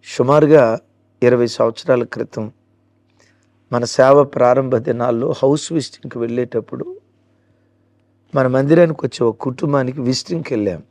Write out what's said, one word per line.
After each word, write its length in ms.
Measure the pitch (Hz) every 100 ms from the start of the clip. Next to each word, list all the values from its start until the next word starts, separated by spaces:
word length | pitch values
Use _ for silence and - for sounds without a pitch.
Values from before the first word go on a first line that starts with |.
| - -
సుమారుగా 600 | 127 151 151 151 117 113 _ _ _ _
ఇరవై 240 | 123 123 120
సంవత్సరాల 560 | - 117 113 - 123
క్రితం 480 | 117 113 - - 110 _ _ _ _ _ _ _ _ _ _ _ _
మన 120 | 120
సేవ 400 | 120 - 131 143
ప్రారంభ 520 | 139 131 123 127 131 123
దినాల్లో 560 | - 120 120 117 123
హౌస్ 400 | - 135 147 -
విజిటింగ్‌కి 480 | 165 127 - 131 120
వెళ్ళేటప్పుడు 800 | 117 120 123 117 - 127 349 381 _ _ _ _ _ _ _ _ _ _ _ _ _ 139
మన 120 | 131
మందిరానికి 580 | 131 139 165 170 156 131
వచ్చే 200 | - 117
ఒక 120 | 107
కుటుంబానికి 640 | 135 127 147 143 127 139
విజిటింగ్‌కి 520 | 123 127 - 170 147
వెళ్ళాం. 300 | 120 101 82 -